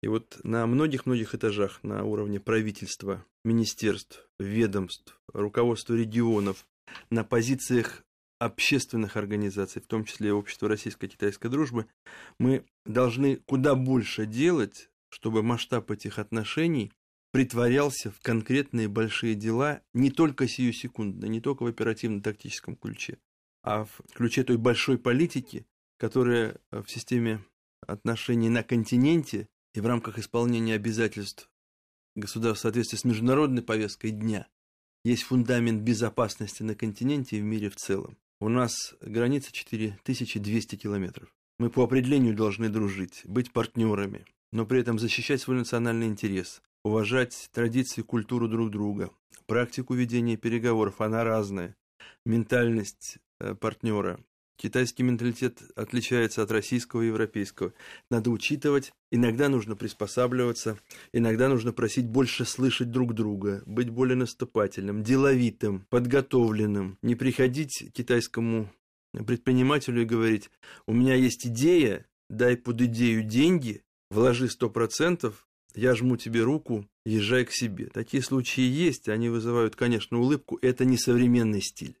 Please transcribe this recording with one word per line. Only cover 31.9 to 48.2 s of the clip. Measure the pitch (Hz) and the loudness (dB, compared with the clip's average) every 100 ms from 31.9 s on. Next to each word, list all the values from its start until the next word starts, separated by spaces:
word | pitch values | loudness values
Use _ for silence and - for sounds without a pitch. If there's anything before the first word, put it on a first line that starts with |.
| _ _ - | _ _ -10
государств | 104 113 113 104 | -8 -2 0 0
в | |
соответствии | 117 110 113 113 | 0 0 -2 -2
с | |
международной | 123 110 120 135 147 123 | 0 2 4 4 4 0
повесткой | 120 110 107 - 110 | -2 -2 -2 -4 -6
дня | 107 110 104 - _ _ _ _ _ | -4 -4 -4 -8 _ _ _ _ _
есть | 113 120 | 0 0
фундамент | - 127 117 123 117 110 | 2 2 2 2 2 0
безопасности | 110 110 113 - 113 - 104 - | 0 0 0 0 -2 -2 -10 -6
на | 110 | -6
континенте | 107 113 104 123 147 127 107 | -4 -6 -2 -2 -2 -2 -4
и | |
в | |
мире | 104 110 104 | -2 -2 -4
в | - | -8
целом. | - 98 - - _ _ | -4 -4 -4 -16 _ _
У | 107 | -2
нас | 123 120 - - - | 0 0 -4 -10 -14
граница | - 110 120 143 131 | -8 -2 0 0 -4
четыре | - - 113 107 98 | -14 -8 -4 -4 -6
тысячи | - 127 120 113 | -6 -4 -4 -6
двести | 101 110 98 101 | -2 -2 -4 -8
километров. | 107 101 92 - - _ _ _ | -4 -4 -4 -8 -20 _ _ _
Мы | 120 | -2
по | 123 | 2
определению | 120 131 127 143 123 | 2 2 2 4 4
должны | 104 110 98 113 | 2 0 0 -2
дружить, | 107 104 95 90 - | 0 -2 -4 -8 -10
быть | - 107 123 | -6 -4 -2
партнёрами, | - 113 - 110 104 101 - - _ _ | -2 -4 0 0 0 -4 -8 -18 _ _
но | 110 110 | -6 0
при | 127 | 0
этом | 120 113 | 2 -2
защищать | 117 - - 139 | -2 -4 -2 -2
свой | - 127 | 0 -2
национальный | 117 120 120 113 113 | 0 -2 0 0 -2
интерес – | 104 110 95 90 - _ _ | -2 -2 -2 -4 -12 _ _
уважать | 107 110 104 131 123 - - | -2 0 2 0 0 -4 -12
традиции | - 117 120 127 - | -2 0 0 -2 -4
и | |
культуру | 110 120 | -4 -4